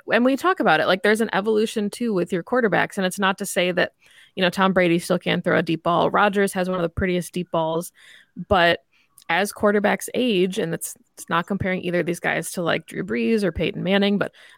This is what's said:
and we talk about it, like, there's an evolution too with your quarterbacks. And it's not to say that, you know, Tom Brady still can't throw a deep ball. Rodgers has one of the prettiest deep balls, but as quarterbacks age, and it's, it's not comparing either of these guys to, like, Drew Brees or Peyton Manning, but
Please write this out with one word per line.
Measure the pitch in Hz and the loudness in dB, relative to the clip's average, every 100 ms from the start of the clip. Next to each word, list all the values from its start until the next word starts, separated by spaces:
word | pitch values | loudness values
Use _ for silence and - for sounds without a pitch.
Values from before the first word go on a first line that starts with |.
| - | 0
and | 220 | 2
we | 254 269 | 4 2
talk | 349 370 | 0 2
about | 214 156 | 2 4
it, | 113 | 4
like, | 190 | 2
there's | 208 220 | 2 2
an | 226 | 0
evolution | 190 214 214 220 220 208 | -2 0 0 0 -2 -4
too | - 240 | -4 -2
with | 185 175 | -2 -2
your | 175 | -4
quarterbacks. | - 247 220 170 170 - | -2 0 0 0 -2 -2
And | 185 | -4
it's | 202 | 0
not | 196 196 | -2 -2
to | 196 | -4
say | 190 180 | -2 0
that, | 180 - _ _ - _ | 0 -2 _ _ -20 _
you | - | -2
know, | 165 | 0
Tom | 196 190 | 2 2
Brady | 185 180 170 | 4 4 2
still | - 180 | 0 -2
can't | 180 175 | 0 -2
throw | 180 - | 2 0
a | |
deep | 165 160 | 0 -2
ball. | 170 170 165 | 0 2 2
Rodgers | 185 208 202 196 | 2 2 2 0
has | 190 185 | 0 -2
one | 185 | -2
of | |
the | 170 | -4
prettiest | - 185 180 165 | -2 -2 -2 -4
deep | 180 170 | -6 -4
balls, | 170 160 165 180 - - - _ - - | -2 -2 -2 -6 -12 -20 -20 _ -10 0
but | 190 170 - _ _ _ _ - | 4 4 2 _ _ _ _ -4
as | 170 202 | -2 -2
quarterbacks | - 208 208 202 196 - | 0 2 2 2 -2 -4
age, | - 247 190 185 185 | -2 0 2 0 -2
and | 170 | -4
it's, | 165 - - _ | -6 -8 -14 _
it's | - - | -18 -4
not | 170 - | -4 -2
comparing | 202 190 185 | -4 -4 -4
either | 175 175 | -2 -2
of | 165 | -2
these | 175 | -4
guys | 160 156 165 | -4 -4 -4
to, | - | -6
like, | 165 - - | -2 -4 -4
Drew | - | -10
Brees | 185 233 226 220 | -6 -2 0 0
or | 190 | 0
Peyton | 180 160 160 | -2 -4 -4
Manning, | 175 196 202 202 | 0 2 2 0
but | - - - | -4 -10 -20